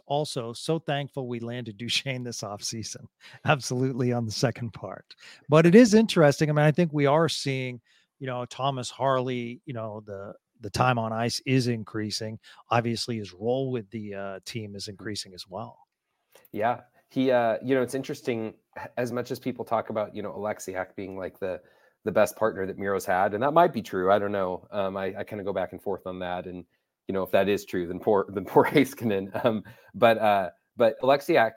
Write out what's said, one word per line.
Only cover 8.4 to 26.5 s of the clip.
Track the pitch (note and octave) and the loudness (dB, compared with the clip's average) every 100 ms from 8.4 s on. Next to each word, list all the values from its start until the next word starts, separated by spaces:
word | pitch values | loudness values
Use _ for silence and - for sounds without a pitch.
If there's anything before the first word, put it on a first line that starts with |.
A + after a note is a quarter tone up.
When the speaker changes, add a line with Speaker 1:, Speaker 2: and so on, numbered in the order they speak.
Speaker 1:
Thomas | B2 - C3+ C3 A#2+ | -8 -4 -2 -2 -8
Harley, | - C3+ C3 B2+ B2 A#2+ B2 - | -2 0 2 0 -4 -6 -10 -10
you | |
know, | A#2 A2 G#2+ | -10 -8 -10
the, | G#2+ G2 G2+ - _ _ | -12 -12 -12 -16 _ _
the | G#2+ | -8
time | - B2+ A#2+ | 2 2 2
on | A2+ | 0
ice | A2+ A#2 - | -2 -2 -4
is | C#3 C3 B2 | 0 0 2
increasing. | A#2 G#2+ A2 G#2+ - A2 A2 - - - | -4 -6 -6 -6 -6 -10 -12 -18 -20 -2
Obviously, | A#2 A#2 A2+ - A2+ | 0 0 -4 -6 -8
his | G2 | -8
role | F2+ A2+ C3 C3+ | -8 -4 -2 -2
with | B2 G2 | -6 -8
the, | A2+ G#2 | -12 -10
uh, | G2 G2 F#2+ | -10 -10 -12
team | - A#2 G#2+ G2+ | -12 -10 -10 -12
is | G#2+ | -14
increasing | F#2+ G#2 G2+ G2 | -12 -10 -10 -10
as | F2+ - | -16 -12
well. | F#2+ A2+ - _ _ _ _ _ _ _ | -12 -12 -16 _ _ _ _ _ _ _
Speaker 2:
Yeah. | G#2 A2 A#2+ - _ _ | -2 0 -2 -8 _ _
He, | C3 C3 | 0 4
uh, | B2 A#2 G#2+ | 4 4 0
you | B2 | 0
know, | C3+ | 0
it's | B2 | 0
interesting, | C3+ C3 C#3+ - A2+ A2 - _ - - - | -4 -6 -8 -4 -4 -4 -10 _ -16 -12 -6
as | B2 | -4
much | B2 A#2+ | -4 -6
as | B2 | -6
people | C3 A#2+ | -8 -8
talk | A2+ A2 - | -4 -4 -2
about, | A2 G#2 | -4 -6
you | G#2 | -6
know, | G2 | -10
Oleksiak | - G#2+ G#2 - F#2 F#2 | -8 -6 -6 -8 -8 -8
being, | - F#2+ F#2+ | -8 -12 -10
like, | F2 - | -10 -8
the, | F#2+ F2 _ _ _ _ | -8 -8 _ _ _ _
the | G#2+ | -2
best | G2 G2+ - | 2 2 2
partner | A2 F#2+ F#2+ | -2 0 -6
that | F#2 | -4
Miro's | G2 G2 | -2 -2
had, | G2 F2+ G2+ | 0 0 2
and | G#2 | 0
that | C#3 | 2
might | D#3+ F3 | 4 4
be | A#2+ | 2
true. | F#2+ F#2+ F#2 | -6 -2 2
I | G#2 | 2
don't | G2+ | 2
know. | G2+ F#2 F2 - | -2 -4 -6 -10
Um, | G#2 F#2+ F#2+ | -6 -4 -4
I, | F#2+ G2 | -8 -8
I | |
kinda | G2+ G#2+ | -10 -8
go | F#2+ | -6
back | G2 F2+ | -4 -6
and | - | -8
forth | - F#2+ F#2 | -8 -8 -8
on | F#2 | -10
that. | F2+ F2+ | -8 -8
And, | F#2 | -8